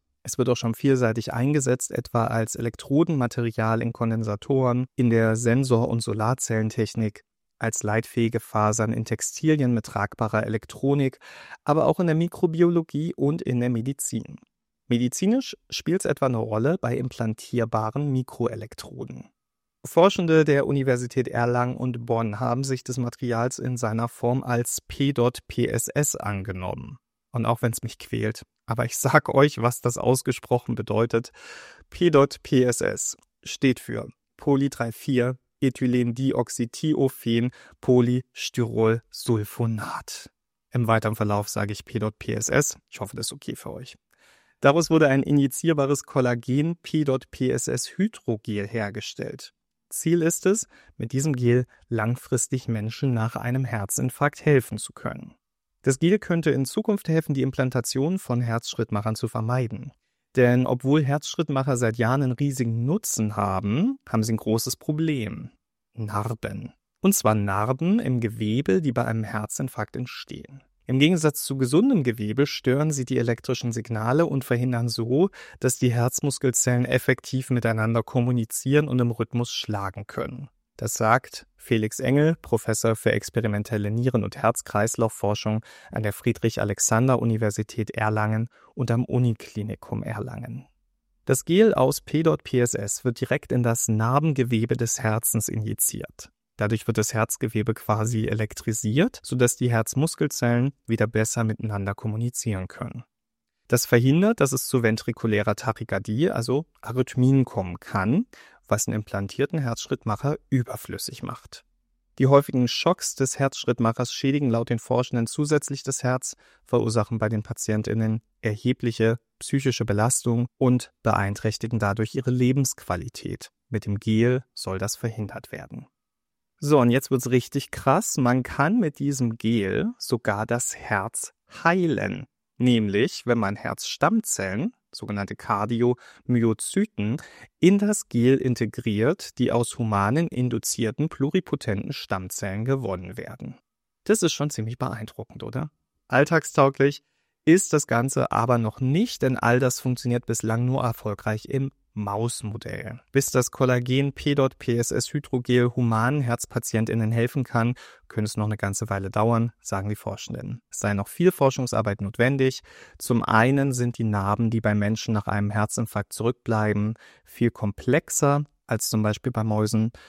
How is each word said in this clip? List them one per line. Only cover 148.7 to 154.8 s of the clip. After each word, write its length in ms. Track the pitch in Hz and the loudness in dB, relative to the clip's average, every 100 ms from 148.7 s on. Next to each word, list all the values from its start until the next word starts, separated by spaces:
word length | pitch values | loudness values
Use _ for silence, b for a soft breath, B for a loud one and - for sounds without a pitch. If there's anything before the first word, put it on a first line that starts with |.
| - | -2
nicht, 400 | 127 151 240 - | 0 2 0 0
denn 160 | 135 127 | 0 2
all 220 | 117 123 | 4 4
das 220 | 131 - | 2 0
funktioniert 440 | 131 123 123 120 | -2 -2 0 -2
bislang 400 | - 113 110 113 | 0 -4 0 0
nur 180 | 123 131 | 0 0
erfolgreich 640 | 123 113 110 101 - 107 - | -2 -4 -6 -6 -4 -4 -4
im 260 | 135 135 - _ 107 | -4 -4 -8 _ -8
Mausmodell. 1040 | 101 101 117 - 107 104 - - - 120 _ | -4 -2 -2 -4 -8 -10 -10 -10 -10 -14 _
Bis 180 | 139 135 | 0 2
das 220 | 131 123 | 0 0
Kollagen 600 | - 131 123 123 127 139 | 0 2 2 2 0 0
P 220 | - - | -2 -2
dot 240 | 143 135 - | 2 2 0
P 180 | - | -2
S 140 | 117 | 0